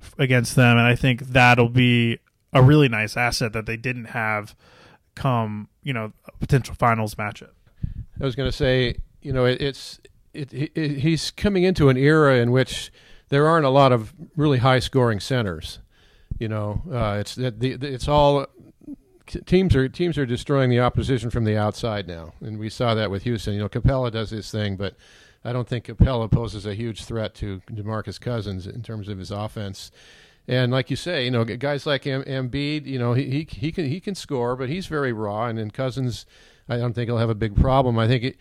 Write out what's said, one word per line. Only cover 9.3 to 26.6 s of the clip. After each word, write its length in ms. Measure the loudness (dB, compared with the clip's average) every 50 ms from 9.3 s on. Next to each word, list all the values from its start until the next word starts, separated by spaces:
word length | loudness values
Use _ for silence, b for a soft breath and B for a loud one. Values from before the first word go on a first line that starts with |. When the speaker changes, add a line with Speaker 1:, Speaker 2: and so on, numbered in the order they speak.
| 0
Speaker 2:
know, 140 | 2 2
it, 160 | 2 2 0 -2
it's, 360 | -4 -6 -6 -12 -16 -18 -18 -20 -20 _ _ _ _ -14
it, 180 | -12 -12 -10 -8
it, 460 | -6 -6 -6 -4 -4 -2 -2 -2 0
he's 320 | 0 2 2 0 -2 -6
coming 340 | -6 -2 0 0 2 4 4
into 240 | 2 4 4 6 6
an 80 | 6
era 400 | 6 4 4 6 6 6 6 6
in 160 | 4 4 4 4
which 400 | 2 2 0 -4 -8 -12 -12 -16 b b b b b b b
there 180 | 2 2 4 4
aren't 180 | 4 4 4
a 40 | 4
lot 220 | 6 6 6 6 6
of 200 | 4 2 -2 -12 -18 -20 -10 -4
really 220 | 0 2 2 2 4
high-scoring 640 | 4 4 4 4 2 2 2 2 4 4 2 0
centers. 600 | -2 -2 -2 -2 -2 -2 -4 -6 -10 -14 -16 -18 -20 _ B B B B B B B B B -6
You 100 | -6 -4
know, 340 | -4 -4 -4 -4 -4 -6 -6 -6 -4
uh, 240 | -2 0 0 0 -2
it's, 140 | -4 -6 -6
the, 160 | -4 -4 -4
the, 220 | -4 -2 -4 -4 -4
it's 360 | -4 -6 -8 -6 -6 -2 2
all, 380 | 4 4 6 6 4 2 0 -6 _ -20 -20 -20 -20 _ _ -18 -18 -18 _ _ _ _ _
t-, 140 | -14 -12 -12
teams 340 | -2 2 2 4 4 4 4
are, 140 | 2 2 0
teams 300 | -2 -4 -4 -2 -2 -2
are 80 | -2
destroying 420 | -2 -4 -4 -2 0 0 2 4 4
the 120 | 4 4
opposition 500 | 2 2 2 0 0 0 0 -2 -2 -2
from 140 | -2 -2 0
the 120 | 0 0
outside 500 | 0 0 -2 -2 -4 -4 -6 -4 -6 -6
now, 280 | -8 -10 -12 -14 -16 -16 -14 -12
and 160 | -12 -10 -10
we 100 | -10 -8
saw 260 | -6 -2 0 0 2
that 160 | 2 0 -2
with 120 | -2 -4 -4
Houston. 320 | -4 -4 -4 -4 -4 -4
You 60 | -4
know, 100 | -4 -4
Capela 420 | -2 0 2 2 2 2 0 -2 -4
does 160 | -4 -6 -6
his 220 | -8 -10 -10 -8
thing, 260 | -6 -4 -4 -4 -4
but 200 | -4 -6 -8 -8 _ b b b b b b b b b
I 100 | -6 -6
don't 120 | -6 -6
think 200 | -6 -6 -8 -8
Capela 440 | -4 2 4 4 4 4 2 0 0
poses 360 | 0 0 0 -2 -8 -8